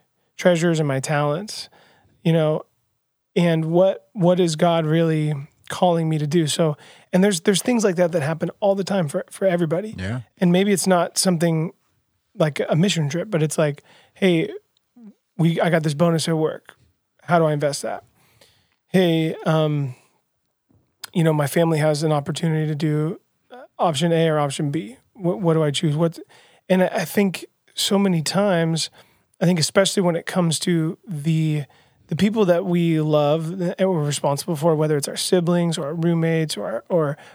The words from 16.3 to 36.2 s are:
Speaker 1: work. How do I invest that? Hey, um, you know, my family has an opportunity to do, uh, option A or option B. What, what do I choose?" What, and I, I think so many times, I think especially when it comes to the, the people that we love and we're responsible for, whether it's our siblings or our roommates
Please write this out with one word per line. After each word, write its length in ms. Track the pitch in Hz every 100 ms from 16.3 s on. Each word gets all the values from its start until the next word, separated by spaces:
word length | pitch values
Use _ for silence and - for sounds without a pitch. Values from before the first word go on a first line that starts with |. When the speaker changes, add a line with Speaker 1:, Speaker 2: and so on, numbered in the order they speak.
| 160
Speaker 1:
work. 400 | 156 - - - _ _ _ _
How 160 | - 175
do 80 | 156
I 60 |
invest 300 | 147 143 147
that? 220 | 110 95 - _ _ _ _ _ _ _ _
Hey, 460 | 185 175 160 160 427 175
um, 480 | 160 156 147 135 127 _ _ _ _ _ _ _ _ _ _ -
you 120 | 185
know, 80 | 160
my 140 | 151 143
family 320 | 175 165 156
has 240 | 156 147
an 100 | 160
opportunity 540 | 147 143 151 165 156 151
to 80 |
do, 460 | 151 156 151 156 214 _ _ _
uh, 120 | 247 285 -
option 340 | 190 139 170
A 160 | 165 165
or 100 | 151
option 320 | 143 135 151
B. 280 | 156 202 262 _
What, 260 | - 175 208
what 140 | 170
do 80 | 160
I 80 | 151
choose?" 260 | 135 165 151
What, 220 | 170 170 - - _ _ -
and 140 | 185
I, 60 | 180
I 160 | -
think 420 | 170 - 196 165 - _ _
so 240 | - - 202
many 240 | 196 170
times, 680 | 143 190 208 170 165 160 - - - _ _ _
I 40 |
think 140 | 175 180
especially 440 | 147 202 190 -
when 140 | 175 165
it 100 | -
comes 320 | 190 170 151
to 380 | - 170 160 - -
the, 580 | 151 151 160 156 151 139 _ _ _ _
the 80 | 156
people 280 | 202 220 185
that 180 | 175
we 360 | 190 175 170 156
love 600 | 151 151 147 160 160 190
and 300 | 175 - 190
we're 140 | 175
responsible 520 | 147 139 147 143 - 151
for, 180 | 170
whether 220 | 151 156 147
it's 120 | 143
our 80 | -
siblings 600 | - 185 170 175 170 165
or 100 | 143
our 80 |
roommates 600 | 170 165 165